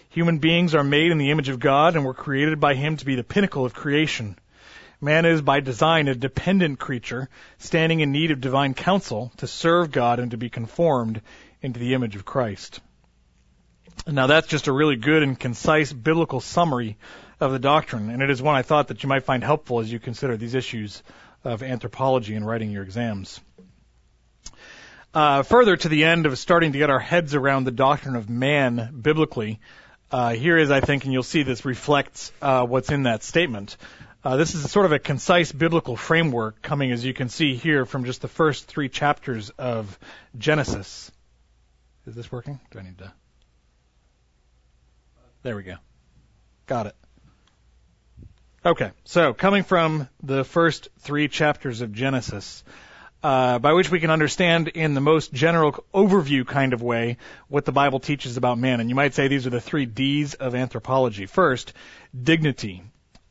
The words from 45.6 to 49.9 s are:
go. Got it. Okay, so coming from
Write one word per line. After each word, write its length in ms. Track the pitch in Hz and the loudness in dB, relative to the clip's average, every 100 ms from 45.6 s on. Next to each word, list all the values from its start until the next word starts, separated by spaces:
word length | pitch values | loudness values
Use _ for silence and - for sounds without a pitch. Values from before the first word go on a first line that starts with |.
go. 100 | 92 90 _ _ _ _ _ _ _ _ - | -10 -16 _ _ _ _ _ _ _ _ -6
Got 200 | 123 107 | -6 -6
it. 80 | - _ _ _ _ _ _ _ _ _ _ _ - - _ _ _ | -10 _ _ _ _ _ _ _ _ _ _ _ -20 -20 _ _ _
Okay, 280 | 170 165 104 - | 0 0 -2 -8
so 320 | - 175 151 | -4 2 2
coming 300 | 110 190 202 | 2 2 2
from 440 | - 180 160 | 2 2 2